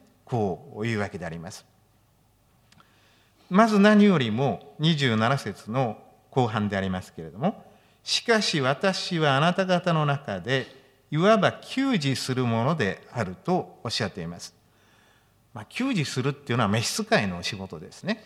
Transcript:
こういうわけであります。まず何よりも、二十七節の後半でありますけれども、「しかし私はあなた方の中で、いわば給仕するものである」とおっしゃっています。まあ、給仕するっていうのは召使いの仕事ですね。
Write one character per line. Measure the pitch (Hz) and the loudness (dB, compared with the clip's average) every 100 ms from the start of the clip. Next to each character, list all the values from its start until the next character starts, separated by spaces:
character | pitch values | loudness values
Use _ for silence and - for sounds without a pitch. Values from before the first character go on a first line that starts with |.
| _ _ | _ _
こ | - 123 104 82 - 110 | -6 -2 -2 -4 -10 -6
う | 113 | -4
い | |
う | 110 | -2
わ | 98 | -4
け | 95 | -6
で | 85 | -10
あ | |
り | 82 | -10
ま | 82 | -14
す。 | - - _ _ _ _ _ _ _ _ _ _ _ _ _ _ _ _ _ - | -18 -20 _ _ _ _ _ _ _ _ _ _ _ _ _ _ _ _ _ 0
ま | 185 226 | 2 4
ず | 208 | 6
何 | 208 214 | 8 8
よ | 208 170 | 8 6
り | 117 | 2
も、 | 110 139 85 - - | 0 0 -2 -8 -2
二 | 156 156 | 0 2
十 | 135 110 | 2 2
七 | 113 139 | 2 0
節 | 110 92 - | -4 -10 -4
の | 123 123 - - _ _ | -2 -2 -4 -16 _ _
後 | 135 120 | 0 0
半 | 110 104 | 0 -2
で | 98 | -2
あ | |
り | 95 | -2
ま | 92 | -4
す | - | -8
け | - | -14
れ | 80 | -14
ど | 87 | -6
も、 | 170 - - _ _ _ | -4 -4 -12 _ _ _
「し | - - | -6 -2
か | - 220 | 0 0
し | 202 160 | 2 0
私 | 131 143 196 185 - 170 | 0 0 -2 -2 -4 0
は | 151 135 | 2 4
あ | |
な | 165 | 2
た | 180 | 2
方 | 185 180 175 | 0 0 2
の | 160 | 0
中 | 147 139 - 95 | 0 -2 -4 -6
で、 | 95 135 117 - _ _ - | -2 -2 -4 -14 _ _ -8
い | 151 | 0
わ | 196 220 | 4 4
ば | 147 | 2
給 | - - - 269 220 | 0 -6 -2 0 0
仕 | 139 131 | 0 -2
す | - | -2
る | 127 | -2
も | 120 117 | 0 0
の | 123 | 0
で | 165 101 82 - | 0 -2 -4 -8
あ | 120 | -6
る」 | 92 90 | -6 -6
と | - 180 - - | -2 -2 -4 -10
お | 117 | -8
っ | |
し | - | -4
ゃ | 101 | -4
っ | |
て | - | -6
い | 85 | -10
ま | 87 | -12
す。 | - _ _ _ _ _ _ _ _ _ _ | -16 _ _ _ _ _ _ _ _ _ _
ま | 110 | -18
あ、 | |
給 | 107 - 269 | -12 -6 -2
仕 | 214 | -2
す | 131 135 | -2 -2
る | 131 | -4
っ | |
て | 139 - | -4 -2
い | |
う | 120 | 0
の | |
は | 104 | 2
召 | 110 | 0
使 | 107 - 214 214 | -2 -4 0 0
い | 101 | 0
の | 87 | -4
仕 | - 101 | -8 -8
事 | 95 82 | -10 -12
で | 95 | -16
す | - | -12
ね。 | 160 - | -8 -8